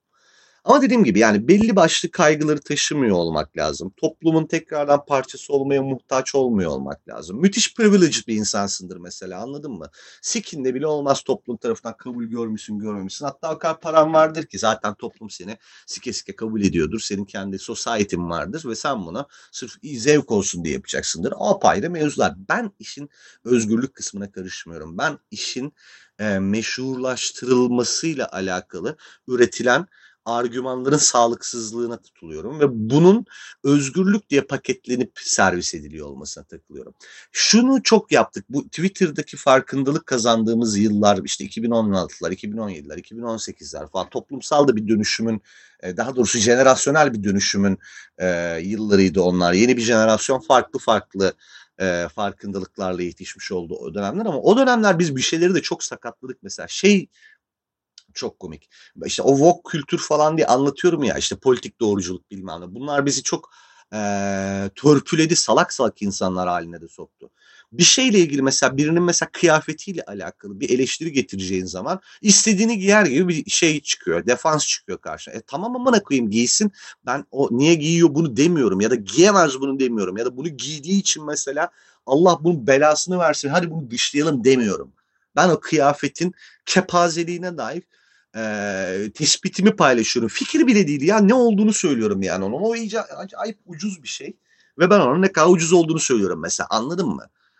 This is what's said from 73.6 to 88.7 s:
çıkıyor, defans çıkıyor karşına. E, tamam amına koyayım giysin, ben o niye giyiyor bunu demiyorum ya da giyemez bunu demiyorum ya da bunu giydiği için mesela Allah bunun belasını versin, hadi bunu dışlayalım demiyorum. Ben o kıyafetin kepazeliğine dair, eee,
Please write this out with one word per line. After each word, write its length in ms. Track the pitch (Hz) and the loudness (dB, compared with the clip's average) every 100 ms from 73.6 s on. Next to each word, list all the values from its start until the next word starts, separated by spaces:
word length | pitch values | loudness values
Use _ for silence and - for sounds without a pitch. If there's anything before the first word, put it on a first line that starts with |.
| 165 151 | 0 0
çıkıyor, 460 | - - - 85 92 | -4 -6 -2 -2 0
defans 400 | 120 160 151 - | 0 0 0 -2
çıkıyor 300 | - - 90 | -6 -8 -12
karşına. 360 | - - - | -12 -14 -14
E, 80 | - | -16
tamam 340 | - 143 220 247 | -10 -8 -6 -2
amına 280 | 254 226 | 2 2
koyayım 260 | - 135 113 | 2 -2 0
giysin, 420 | 110 123 - 214 - - - 120 | 0 0 0 0 -4 -20 -14 -8
ben 200 | 135 - | -8 -6
o 180 | 131 123 | -2 0
niye 220 | 120 151 | 2 4
giyiyor 420 | 165 147 170 170 139 | 4 2 4 4 4
bunu 220 | 165 113 | 0 2
demiyorum 440 | 160 165 110 95 | 2 4 2 2
ya 100 | 110 | 0
da 40 | 120 | 0
giyemez 680 | 98 - 196 196 160 131 | 0 4 6 6 2 0
bunu 180 | 139 135 | -4 -2
demiyorum 380 | 127 113 92 98 | 0 0 -4 -4
ya 80 | 123 | -6
da 120 | 127 | -6
bunu 120 | 165 | -10
giydiği 500 | 131 127 156 147 196 | -10 -10 -8 -2 0
için 260 | - - 151 | 0 -4 -4
mesela 460 | 147 - 143 175 _ _ _ - | -6 -6 -4 -4 _ _ _ 0
Allah 320 | 139 180 165 | 4 6 4
bunun 240 | 160 160 117 | 2 0 4
belasını 520 | 135 151 151 175 180 | 4 4 2 0 0
versin, 300 | 160 147 143 | 0 0 -2
hadi 220 | 165 170 | -2 -2
bunu 200 | 160 127 | -6 -8
dışlayalım 520 | 117 - 147 160 135 | -4 -2 0 0 2
demiyorum. 480 | 117 127 110 92 67 _ _ _ _ 143 | 4 4 2 -2 -8 _ _ _ _ 2
Ben 140 | 175 | 4
o 100 | 156 | 2
kıyafetin 760 | - 156 143 143 143 - 175 - - _ - | 0 2 2 2 -4 -4 -6 -6 -20 _ -2
kepazeliğine 920 | 190 185 175 175 160 170 175 180 165 | 0 2 2 2 0 -4 -6 -8 -8
dair, 260 | 117 160 - _ _ _ _ 117 | -8 -8 -14 _ _ _ _ -8
eee, 760 | 110 104 101 | -6 -4 -4